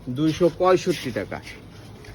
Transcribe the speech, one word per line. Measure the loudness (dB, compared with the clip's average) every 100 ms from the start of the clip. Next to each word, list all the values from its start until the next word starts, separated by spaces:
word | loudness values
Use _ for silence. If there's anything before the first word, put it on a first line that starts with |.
| -8
দুইশো | 0 0 4 2 4
পঁয়ষট্টি | 4 4 2 -4 -4
টাকা। | -6 -6 -10 -12 -18 -18 -20 -20 -20 -18